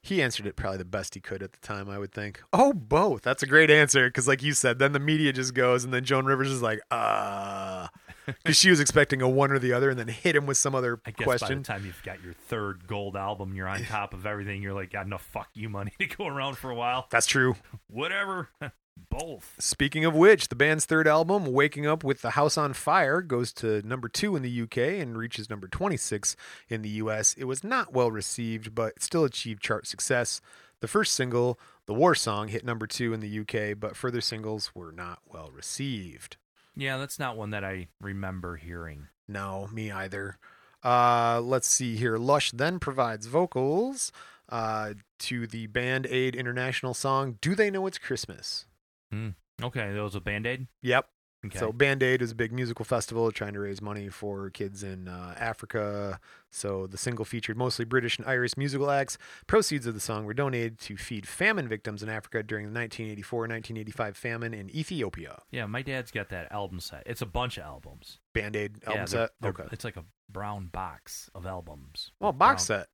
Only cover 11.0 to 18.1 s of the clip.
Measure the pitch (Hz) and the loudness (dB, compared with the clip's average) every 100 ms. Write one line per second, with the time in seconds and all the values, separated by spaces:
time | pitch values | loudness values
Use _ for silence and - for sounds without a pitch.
11 | - 107 117 120 107 135 135 101 98 87 | -6 -2 0 2 0 -2 -4 -6 -6 -10
12 | - 95 90 85 - 117 104 92 90 104 | -12 -12 -14 -16 -6 -4 -4 -6 -6 -6
13 | 101 95 98 101 95 95 92 98 117 107 | -4 -4 -4 -4 -6 -6 -4 -4 -4 -4
14 | 101 92 101 104 101 98 98 98 95 104 | -6 -6 -6 -4 -4 -6 -6 -6 -6 -6
15 | 95 95 - 113 - - 110 101 98 - | -6 -8 -8 -12 -10 -10 -8 -6 -8 -6
16 | 190 - 190 139 135 131 135 117 120 123 | -6 -4 -6 -4 -6 -6 -6 -2 -2 -2
17 | - 117 - 139 127 110 - - _ 110 | 2 2 4 4 4 2 -6 -20 _ -6
18 | 156 | -4